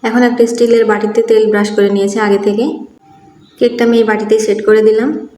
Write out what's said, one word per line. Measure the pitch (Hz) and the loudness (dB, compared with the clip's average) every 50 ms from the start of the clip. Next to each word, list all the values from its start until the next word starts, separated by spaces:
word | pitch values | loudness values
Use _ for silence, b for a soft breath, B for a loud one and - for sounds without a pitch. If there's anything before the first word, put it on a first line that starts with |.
| - | -6
এখন | 226 220 247 247 | -2 0 2 2
একটা | 240 240 - 233 | 2 2 2 0
স্টিলের | 226 - - 240 233 233 233 226 | 0 2 0 0 2 2 2 2
বাটিতে | 208 208 202 208 208 - 233 226 | 0 0 -2 -2 -2 -2 -2 0
তেল | - 226 214 214 214 | 2 2 2 2 2
ব্রাশ | 214 208 208 208 - | 0 0 -2 -2 0
করে | - 202 202 | 0 0 0
নিয়েছি | 202 202 196 202 208 226 214 | 0 0 -2 -2 -2 -2 -2
আগে | 208 202 196 - | 0 0 0 0
থেকে। | 214 202 202 - 311 311 - - - _ _ _ _ - - - - - _ - _ _ | -2 -2 -2 -4 -4 -6 -8 -12 -18 _ _ _ _ -20 -20 -20 -20 -20 _ -20 _ _
কেকটা | _ - 240 - - 233 | _ -2 -2 0 0 0
আমি | 233 233 233 | 0 2 2
এই | 226 214 | 2 2
বাটিতেই | 214 208 208 208 214 220 | 0 -2 0 0 0 0
সেট | 214 214 196 214 208 | 0 -2 -4 -2 0
করে | 208 214 220 220 | 2 2 4 4
দিলাম। | 214 220 220 233 285 311 - - - _ | 2 2 2 0 -2 -4 -6 -10 -14 _